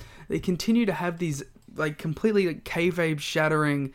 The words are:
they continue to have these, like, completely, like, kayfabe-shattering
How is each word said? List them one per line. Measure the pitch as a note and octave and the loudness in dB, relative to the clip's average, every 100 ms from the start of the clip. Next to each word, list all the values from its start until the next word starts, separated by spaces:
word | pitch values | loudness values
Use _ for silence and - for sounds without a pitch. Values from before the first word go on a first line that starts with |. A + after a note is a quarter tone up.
| - - - | -16 -18 -6
they | D#3+ | -4
continue | - F3 - A#3 A3 | -2 0 2 2 2
to | |
have | D#3+ F3 E3+ | 0 -4 -2
these, | F3 C#3+ - - - - | -4 -4 -8 -18 -14 -6
like, | D#3 D3+ | -6 -4
completely, | D#3+ D3+ A3 G#3 F3+ | -6 0 2 4 2
like, | D#3 | -2
kayfabe-shattering | - E3+ F3 F3 E3 D3+ - D#3+ D#3 D#3 D3+ C#3+ C3+ | -6 0 0 2 0 0 -2 2 4 4 4 2 -2